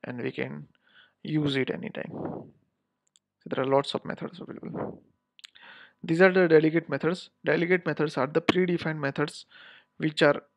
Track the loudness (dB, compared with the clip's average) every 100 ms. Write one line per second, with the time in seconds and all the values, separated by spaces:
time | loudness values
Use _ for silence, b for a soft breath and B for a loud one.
0 | -10 -8 -8 -6 -8 -8 -16 _ b b
1 | b b -4 -2 0 -2 -2 -4 -6 -10
2 | -10 -10 -10 -10 -14 _ _ _ _ _
3 | _ _ _ _ -10 -6 0 0 0 -6
4 | -8 -10 -10 -12 -14 -14 -10 -8 -10 -12
5 | _ _ _ _ -20 B B B B B
6 | -4 6 6 8 6 8 6 2 -2 -2
7 | -2 -4 -8 _ 0 0 2 0 0 -2
8 | -2 0 0 0 2 2 2 0 -2 -4
9 | -4 -4 -6 -6 -20 B B B B _
10 | -6 4 4 4 _